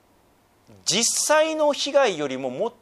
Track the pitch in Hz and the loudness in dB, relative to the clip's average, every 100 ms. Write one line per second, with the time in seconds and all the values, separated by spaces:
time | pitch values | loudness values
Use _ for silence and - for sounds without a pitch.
0 | _ _ _ _ _ _ _ 101 - 185 | _ _ _ _ _ _ _ -12 -4 -2
1 | 233 - - 311 320 311 294 285 285 277 | 0 -2 2 2 2 2 0 0 0 2
2 | 254 160 143 131 135 131 226 - | 2 0 -4 -4 -6 -4 -6 -8